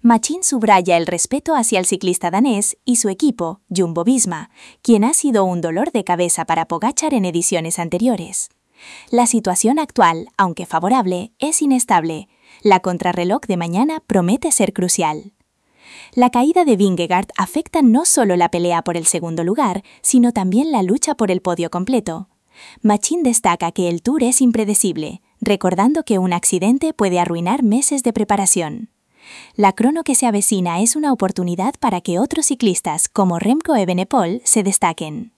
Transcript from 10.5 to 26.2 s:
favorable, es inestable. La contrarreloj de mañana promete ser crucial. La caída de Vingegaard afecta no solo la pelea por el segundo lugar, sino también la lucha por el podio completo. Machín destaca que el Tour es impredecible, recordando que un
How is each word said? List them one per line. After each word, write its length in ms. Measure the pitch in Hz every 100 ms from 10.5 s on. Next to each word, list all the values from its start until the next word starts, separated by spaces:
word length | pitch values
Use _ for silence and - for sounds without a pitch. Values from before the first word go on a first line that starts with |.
| 165 180
favorable, 640 | 160 247 262 190 180 208 _
es 240 | 285 320
inestable. 640 | 294 254 233 180 165 156 - _ _ -
La 180 | 208 185
contrarreloj 600 | 185 175 180 175 175 247 -
de 100 | 180
mañana 460 | 170 180 285 311 _
promete 460 | 202 175 240 -
ser 200 | - 190
crucial. 640 | - 180 - 160 156 196 _ _ _ _ _ - - -
La 160 | - 247
caída 340 | 247 277 349
de 120 | 320 208
Vingegaard 540 | 202 175 170 180 196 -
afecta 460 | 185 294 - 330
no 240 | 262 226 339
solo 300 | - 220 180
la 160 | 170
pelea 320 | 175 175 170
por 140 | 175 170
el 100 | 156
segundo 360 | 170 170 165
lugar, 380 | 170 233 254 185 - _
sino 280 | - 254 240
también 400 | 233 185 202 320
la 120 | 262
lucha 320 | 185 175 - 196
por 160 | 208
el 100 | 180
podio 300 | - 170 165
completo. 580 | 175 190 254 - 165 190 _ _ _ - -
Machín 400 | 214 208 - 339
destaca 480 | 277 233 - 175 170
que 180 | - 175
el 140 | 170
Tour 180 | - 302
es 200 | 247 254
impredecible, 840 | 254 226 214 208 196 156 151 170 _ _
recordando 640 | - 196 185 180 226 311
que 160 | -
un 140 | 202